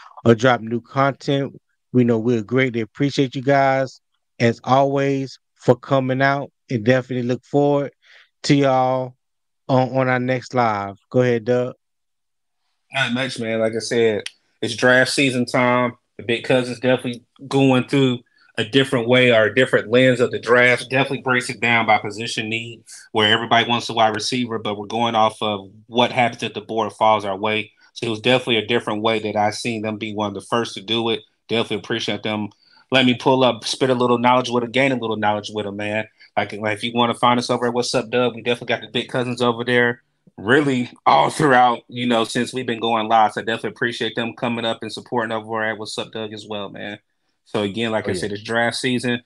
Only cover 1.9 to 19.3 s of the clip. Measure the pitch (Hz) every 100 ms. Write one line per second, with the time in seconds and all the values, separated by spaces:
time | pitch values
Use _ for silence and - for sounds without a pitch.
1.9 | 123 120 113 113 117 98 127 131 117 110
2.9 | - 143 139 135 139 123 139 139 135 135
3.9 | - _ _ _ - 117 113 - 131 139
4.9 | 139 139 139 135 - _ _ - 123 -
5.9 | 139 131 131 139 139 135 _ - 127 104
6.9 | 131 123 127 120 127 - 143 143 143 139
7.9 | _ _ - _ _ - 143 139 131 127
8.9 | 131 127 - _ _ _ _ - 127 127
9.9 | 131 127 127 123 127 - 127 117 101 101
10.9 | 101 _ 127 123 117 110 123 123 - _
11.9 | _ _ _ _ _ _ _ _ _ _
12.9 | 135 127 120 131 123 113 113 113 113 -
13.9 | 120 113 101 - _ _ - 113 113 127
14.9 | 127 127 - 139 127 120 131 123 123 123
15.9 | - _ - 101 113 - 131 123 117 127
16.9 | 127 123 120 _ _ 135 139 135 127 117
17.9 | 139 131 123 _ _ _ - 110 131 135
18.9 | 131 117 127 127